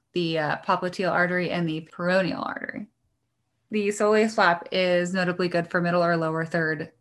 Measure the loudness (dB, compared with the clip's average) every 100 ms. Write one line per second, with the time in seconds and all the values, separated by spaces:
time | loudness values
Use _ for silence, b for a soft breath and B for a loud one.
0 | _ -4 -2 0 -2 -4 -2 -2 -2 -2
1 | 0 2 2 0 -2 -2 -2 -4 -8 -6
2 | 0 2 0 -4 -6 -6 -10 -10 -14 _
3 | _ _ _ _ _ _ _ -2 -2 0
4 | 4 4 4 4 4 4 0 0 2 2
5 | 0 0 -2 0 0 0 -2 -2 2 2
6 | 2 2 0 -2 -2 -2 0 -2 -6 _